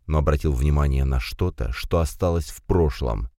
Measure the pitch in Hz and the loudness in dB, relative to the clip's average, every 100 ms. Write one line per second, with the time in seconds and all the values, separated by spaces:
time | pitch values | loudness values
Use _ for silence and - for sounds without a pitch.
0 | - 76 73 73 78 64 73 73 71 67 | -2 0 2 2 0 0 2 2 2 0
1 | 67 65 - - 90 - - - - 85 | 0 -2 -4 -4 -4 -4 -6 -6 -2 0
2 | 82 - 90 85 - - - 90 78 - | 0 0 0 0 -4 -6 0 2 2 0
3 | 64 52 - | -4 -4 -6